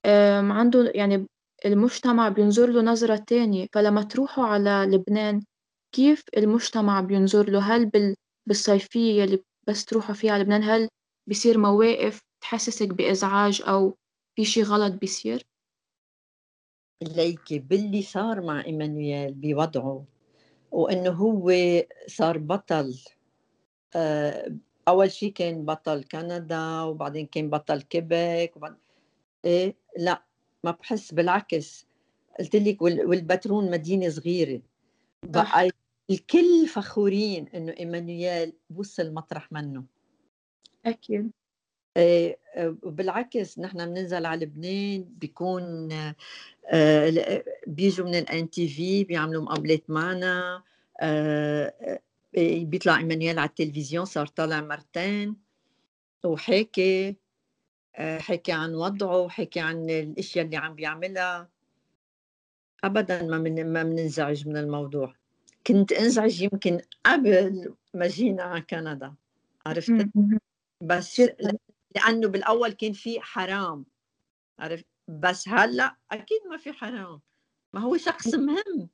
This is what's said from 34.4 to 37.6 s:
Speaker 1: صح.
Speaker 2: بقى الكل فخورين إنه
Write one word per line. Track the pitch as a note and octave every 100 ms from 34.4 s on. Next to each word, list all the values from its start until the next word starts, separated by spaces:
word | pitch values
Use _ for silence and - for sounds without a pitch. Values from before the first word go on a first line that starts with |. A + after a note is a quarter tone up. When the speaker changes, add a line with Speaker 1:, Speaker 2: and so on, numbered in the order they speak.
| D3 B2 _ _ _ _ _ _ F3 E3
Speaker 1:
صح. | - -
Speaker 2:
بقى | F3+ - _ _ -
الكل | F#3+ - E4+ F4 E4+ D#4+
فخورين | - G3 - G3+ G3+ G#3+ F3+ D3
إنه | F3+